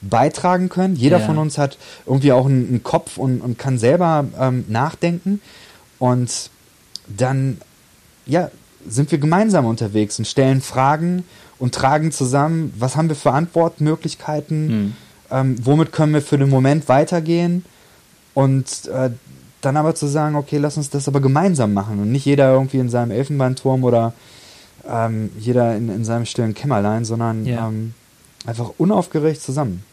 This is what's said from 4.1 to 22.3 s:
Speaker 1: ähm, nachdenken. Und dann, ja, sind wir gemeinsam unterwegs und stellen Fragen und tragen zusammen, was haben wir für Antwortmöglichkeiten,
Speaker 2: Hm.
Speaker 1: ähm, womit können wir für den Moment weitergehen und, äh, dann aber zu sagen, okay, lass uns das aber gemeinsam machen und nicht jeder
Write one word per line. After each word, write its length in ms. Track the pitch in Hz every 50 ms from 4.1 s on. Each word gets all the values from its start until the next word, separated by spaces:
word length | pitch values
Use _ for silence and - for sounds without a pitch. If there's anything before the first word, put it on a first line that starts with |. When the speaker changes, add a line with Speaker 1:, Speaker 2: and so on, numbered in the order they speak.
| 160 151 143 131 - -
Speaker 1:
ähm, 260 | 131 131 127 127 113 -
nachdenken. 760 | 107 113 131 156 - - - 170 170 175 - 190 202 202 _ - - - - - - - _ _ _ _
Und 500 | 131 123 123 123 123 117 - - - - _ _ _ _ _ _ _ _ _ - _ -
dann, 520 | 104 101 127 127 135 135 135 135 127 - - _ _ _ _ _ _ _ _ _ _ _ _
ja, 240 | - 135 170 180 - - - _ _ _ _ - -
sind 240 | 113 113 143 143
wir 60 | - 151
gemeinsam 460 | 139 151 170 185 214 226 202 170 131
unterwegs 520 | 113 113 113 117 104 98 110 107 101 - -
und 60 | 113
stellen 360 | - - - 135 131 135 131
Fragen 640 | 131 - - 127 131 139 147 156 165 175 180 180 180 - - - - - - _
und 160 | 131 123 -
tragen 360 | - - 131 143 151 156 160 147
zusammen, 600 | - 139 127 127 143 143 156 165 165 160 131 101 101
was 180 | 117 - -
haben 140 | 139 160 165
wir 60 | 156 139
für 140 | - 143
Antwortmöglichkeiten, 1400 | 123 143 165 170 - 170 170 170 165 - 151 151 156 160 - 160 - - - - 151 151 143 - 160 156 156 156
Speaker 2:
Hm. 240 | 117 107 101 101 123 - - - _ _ _ _
Speaker 1:
ähm, 240 | - 131 131 131 131 110 120
womit 260 | 123 143 151 160 156
können 220 | - - 160 151 151
wir 80 | 151
für 160 | 147 - - 143
den 120 | 139 139
Moment 380 | 139 135 131 135 143 160 143 -
weitergehen 760 | 127 135 156 165 - 175 156 156 170 170 175 175 175 180 180 - _ _ _ _ _ _ _ _ _ _ _ _ _
und, 540 | - 135 135 135 135 127 - - - - -
äh, 220 | - 131 131 131 117 120 _ - - - - - - _
dann 140 | - 139 135
aber 180 | 151 151 156 160
zu 120 | - 147 143
sagen, 300 | 143 156 151 151 151 147
okay, 200 | 139 - - 147
lass 200 | 143 147 143 156
uns 120 | 147 139
das 200 | - 143 139 -
aber 100 | 135 160
gemeinsam 540 | 139 135 135 147 170 202 185 143 123 104 104
machen 260 | 101 98 107 107 101
und 100 | 101 107 120
nicht 100 | 139 135
jeder 280 | 143